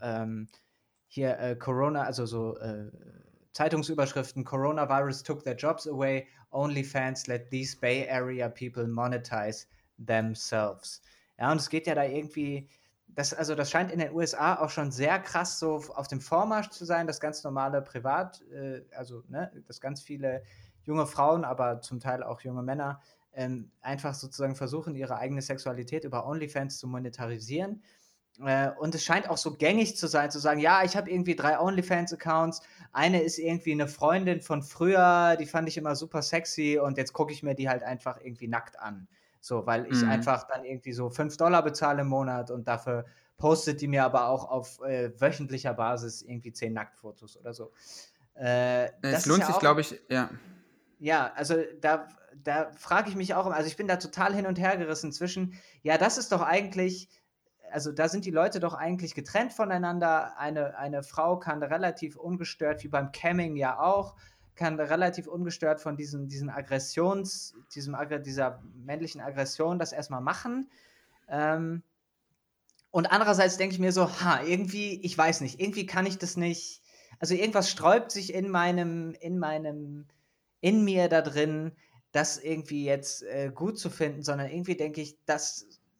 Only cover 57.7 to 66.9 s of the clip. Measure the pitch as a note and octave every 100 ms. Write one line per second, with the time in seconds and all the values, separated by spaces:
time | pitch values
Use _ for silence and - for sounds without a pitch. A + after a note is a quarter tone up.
57.7 | D3+ D3 C#3+ D#3+ F#3+ F#3 D#3+ - F#3+ E3+
58.7 | D#3 E3 F3+ E3+ - C3+ G3+ A#3+ - G#3
59.7 | F3+ F3 F3 E3+ D#3+ - - D3 D#3 C#3+
60.7 | F#2+ C#3+ C#3+ C#3 - E3 F3+ F3 D3+ C#3+
61.7 | E3 F#3 - D#3+ - F3 F3+ E3 - D3+
62.7 | D3+ D3 C#3+ C3+ - E3 F3+ E3+ D3 C3
63.7 | A#2+ D#3+ G3 G3 - - _ _ - E3+
64.7 | D#3 D3 E3 F3+ F3 D#3+ F3 F3 E3 D#3
65.7 | D#3 D#3 D3 D3 C#3+ C#3 C#3 C#3 A#2+ C#3
66.7 | C3+ C3